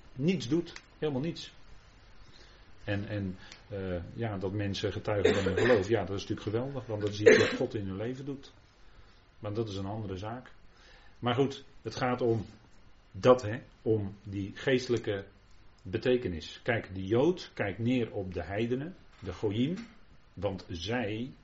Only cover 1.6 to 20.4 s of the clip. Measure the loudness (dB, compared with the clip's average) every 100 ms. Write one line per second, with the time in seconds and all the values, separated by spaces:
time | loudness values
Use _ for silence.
1.6 | -20 -20 -20 -20 -20 -20 -20 -20 -20 -20
2.6 | -20 -14 -4 -4 -4 -4 -4 -6 -14 -20
3.6 | -12 -8 -4 -4 -6 -6 -4 -4 -4 -2
4.6 | -2 -2 -2 -2 -2 2 4 4 2 2
5.6 | 6 6 6 2 2 -4 -4 -4 -2 -2
6.6 | -2 -6 -6 -2 -2 6 10 10 8 2
7.6 | -2 -2 -6 -6 -6 -6 -8 -10 -12 -20
8.6 | -20 -20 -20 -20 -20 -20 -20 -10 -6 -2
9.6 | -2 -4 -4 -6 -6 -6 -6 -8 -12 -20
10.6 | -20 -20 -20 -20 -20 -4 0 2 2 0
11.6 | -14 -12 -10 -2 -2 2 2 2 0 -12
12.6 | -20 -20 -20 -20 -18 2 8 8 6 -6
13.6 | -8 -8 0 2 0 -8 -8 -6 -6 -4
14.6 | 2 2 2 0 0 -4 -6 -16 -20 -20
15.6 | -20 -18 -6 -2 2 2 2 -4 -8 -8
16.6 | -2 -2 -2 -8 0 4 4 2 -6 -6
17.6 | -6 -2 0 2 0 -4 -6 -6 -4 -2
18.6 | -2 -2 -4 -12 -20 -14 -10 -4 -2 0
19.6 | 0 -2 -8 -18 -20 -20 -20 -6